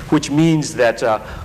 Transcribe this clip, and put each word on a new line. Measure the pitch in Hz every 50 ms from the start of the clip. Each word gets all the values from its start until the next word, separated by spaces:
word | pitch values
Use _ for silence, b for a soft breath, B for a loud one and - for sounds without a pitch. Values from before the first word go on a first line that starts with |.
| B B
which | - 151 147 -
means | 139 151 165 165 160 156 139 117 -
that, | 110 123 117 110 - 135
uh, | 117 107 104 B B B B B